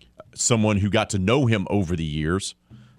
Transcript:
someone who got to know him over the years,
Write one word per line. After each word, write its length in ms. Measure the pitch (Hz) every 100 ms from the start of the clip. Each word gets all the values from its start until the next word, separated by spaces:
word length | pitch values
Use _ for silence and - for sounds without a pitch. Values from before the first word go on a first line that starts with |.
| - - - -
someone 420 | - 113 107 101
who 120 | 101
got 200 | 107 107
to 80 | 98
know 260 | 92 135 120
him 200 | 110 90
over 260 | 101 85 87
the 80 | 80
years, 500 | 76 78 95 - - _ - -